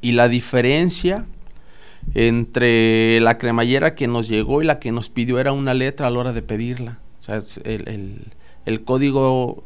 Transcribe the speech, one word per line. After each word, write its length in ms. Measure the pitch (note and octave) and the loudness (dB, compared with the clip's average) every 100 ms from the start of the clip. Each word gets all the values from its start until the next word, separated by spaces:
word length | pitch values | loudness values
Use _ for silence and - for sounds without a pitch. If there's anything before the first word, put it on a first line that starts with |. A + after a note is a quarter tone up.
y 120 | A#2+ | 0
la 160 | A#2+ A#2+ | 6 6
diferencia 1000 | B2 - B2+ B2 D3 F3 - F3 G3+ A3 - - - - - - - - | 4 0 2 4 4 2 2 0 -2 -6 -12 -14 -14 -16 -16 -16 -10 -4
entre 1040 | - A#2 A#2 A#2 B2 A#2+ A#2 A2+ A2+ A2+ A2+ | 2 2 2 0 2 4 6 6 4 6 6
la 180 | A2+ A#2 | 4 2
cremallera 560 | A#2+ A#2 A#2+ C3+ D#3 | 0 0 2 4 2
que 120 | - B2+ | 0 -2
nos 200 | A#2+ A2+ | -2 0
llegó 340 | G#2+ G#2+ C#3+ | 0 2 0
y 20 | |
la 140 | D#3+ D3 | 2 0
que 140 | A#2+ | -2
nos 180 | A#2 G#2+ | -4 -4
pidió 280 | - A#2 B2 | -4 0 0
era 140 | C3+ | 0
una 220 | C#3 C3+ | 0 0
letra 320 | B2+ C3 C3 C3 | 0 -2 -2 -2
a 40 | |
la 80 | B2 | -2
hora 120 | B2 | -2
de 100 | A2+ | -4
pedirla. 560 | - G#2+ A#2+ B2 A#2 A#2+ - - | -4 -4 -4 -6 -8 -12 -16 -16
O 40 | |
sea, 120 | - G#2+ | -8 -8
es 240 | - - | -8 -12
el, 240 | - A2 - | -8 -6 -6
el, 320 | G#2+ G2 G2+ - - - - - | -8 -10 -12 -14 -16 -18 -12 -6
el 180 | A2 | -4
código, 800 | - C3 C#3+ C3+ C3 C3 B2 - | 0 0 2 2 2 2 -2 -6